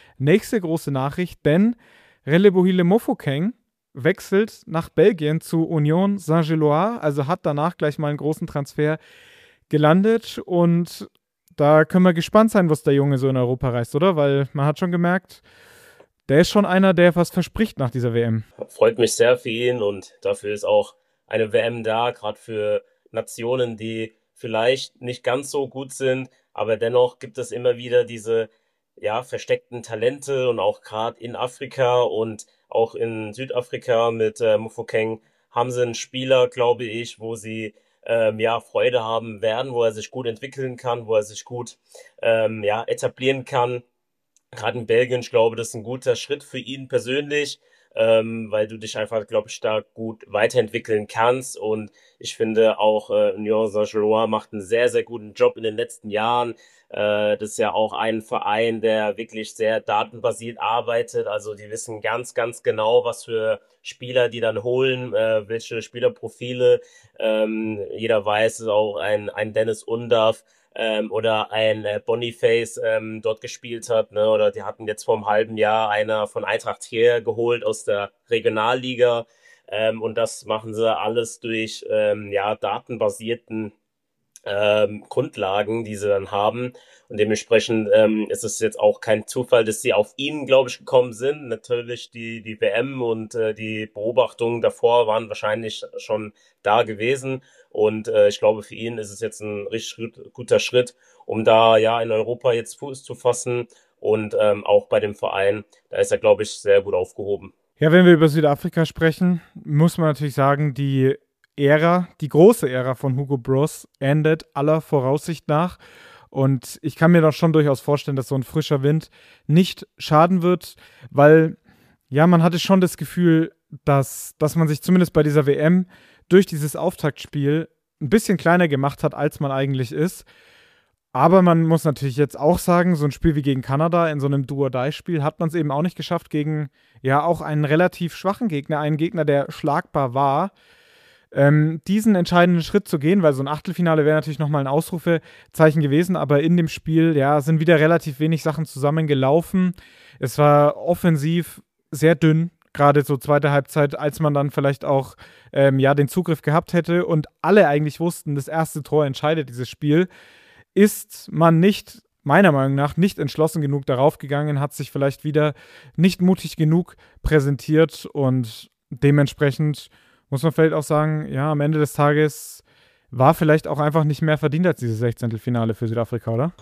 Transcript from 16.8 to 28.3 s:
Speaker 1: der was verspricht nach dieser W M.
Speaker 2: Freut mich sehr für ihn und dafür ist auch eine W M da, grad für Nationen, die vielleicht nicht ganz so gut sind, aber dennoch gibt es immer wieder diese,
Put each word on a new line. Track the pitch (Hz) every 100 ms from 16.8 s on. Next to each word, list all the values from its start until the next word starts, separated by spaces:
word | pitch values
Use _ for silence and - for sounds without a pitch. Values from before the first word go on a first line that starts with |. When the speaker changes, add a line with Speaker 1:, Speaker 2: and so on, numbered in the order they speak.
| 190
Speaker 1:
der | 170 175 175
was | 170
verspricht | 185 - - 220 -
nach | 123
dieser | 127 120
W | 117
M. | 117 113 - - -
Speaker 2:
Freut | - 113 113
mich | 113
sehr | - 117 123
für | 123
ihn | 113 123 123
und | 101 98 - _
dafür | 95 98 104
ist | 104
auch | 98 104 - _ _ _ -
eine | 110 107
W | 117
M | 117 117
da, | 110 110 120
grad | 120 107 107
für | - 110 104 104 _ _ _
Nationen, | 113 110 - 117 131 117 110
die | 113 113 110 _ _
vielleicht | _ 113 110 120 131 - -
nicht | 123 120
ganz | 123 131 139
so | 147 135
gut | 131 139
sind, | - 131 131 - _ _
aber | - 107 110
dennoch | 117 123 123 -
gibt | - 131
es | 117
immer | 117 123 120
wieder | 123 123
diese, | 117 113 110